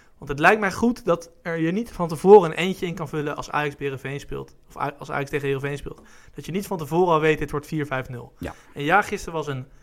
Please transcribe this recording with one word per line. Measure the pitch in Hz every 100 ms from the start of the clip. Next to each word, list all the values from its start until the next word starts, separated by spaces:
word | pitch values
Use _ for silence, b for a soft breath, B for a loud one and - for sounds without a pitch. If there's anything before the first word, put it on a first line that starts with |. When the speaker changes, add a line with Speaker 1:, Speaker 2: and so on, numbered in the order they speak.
| b _
Speaker 1:
Want | 143
het | 139
lijkt | 165 220
mij | 196
goed | - 233 240 180
dat | 170 - -
er | 175 165
je | 160
niet | 190 233
van | - 170
tevoren | 156 185 208 165
een | 156
eentje | 185 180 180
in | 165
kan | 151
vullen | 156 147 143
als | -
Ajax | 147 147 135
Heerenveen | 139 131 135 143
speelt. | - 135 135 - -
Of | -
Aj-, | 143 -
als | 151
Ajax | 139 139
tegen | 147 139
Heerenveen | 135 139 143
speelt. | - - b b b -
Dat | 147
je |
niet | 185 202
van | 185
tevoren | 143 165 180
al | 156
weet, | 156 147
dit | 147
wordt | 147 -
vier | 156 143
vijf | 131 127
nul. | 120 123 -
Speaker 2:
Ja. | - - -
Speaker 1:
En | -
ja, | 147 190
gisteren | 202 202 -
was | 165 143
een | 131 131 b